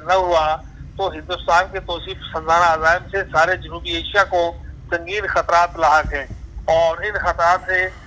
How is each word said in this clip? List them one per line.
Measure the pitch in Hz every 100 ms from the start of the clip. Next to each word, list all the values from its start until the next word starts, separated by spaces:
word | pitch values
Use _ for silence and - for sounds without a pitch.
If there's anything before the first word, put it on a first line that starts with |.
| 170
न |
हुआ, | 190 180 165 156 156 - -
तो | - - 190
हिंदुस्तान | 156 170 175 - 202
के | 190 190
तोसी | - 170 190
पसंदाना | 190 - 165 160 170
अज़ाइम | 175 160 160 180
से | - 196
सारे | 180 160 170 185
जनूबी | - 170 175 165
एशिया | 180 202
को | 190 180 170 170 - - -
संगीन | 175 170 208 190
खतरात | 175 - 170 175 165
लाहक | 156 156 143
हैं। | 147 131 - - - -
और | 165 165 170
इन | 208
खतरात | 202 180 170 170 180 185
से | 185 185 -